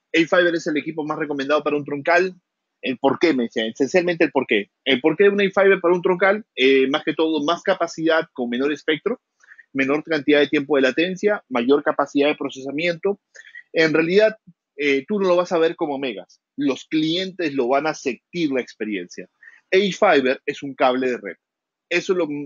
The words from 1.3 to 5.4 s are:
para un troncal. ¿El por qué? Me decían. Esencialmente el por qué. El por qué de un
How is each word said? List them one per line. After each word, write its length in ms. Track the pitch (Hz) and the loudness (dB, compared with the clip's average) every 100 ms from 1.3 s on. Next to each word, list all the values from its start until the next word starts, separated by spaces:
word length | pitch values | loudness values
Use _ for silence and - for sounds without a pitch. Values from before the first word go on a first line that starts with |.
| 143 135 151 | -6 -2 -2
para 120 | 151 147 | -2 -4
un 80 | |
troncal. 520 | 143 143 139 175 185 180 _ _ _ _ | -6 -6 0 2 0 -6 _ _ _ _
¿El 180 | - 123 | -8 -2
por 180 | 139 - | 0 2
qué? 160 | 170 | 2
Me 100 | 135 | 2
decían. 240 | 117 123 113 | -2 -4 -4
Esencialmente 580 | - 135 185 175 175 156 | -2 0 0 0 0 0
el 60 | |
por 140 | 135 127 | 0 0
qué. 240 | 107 101 _ - | -2 -2 _ -2
El 160 | 131 | 0
por 160 | 156 160 | 2 4
qué 60 | |
de 60 | 202 | 2
un 100 | 202 | 4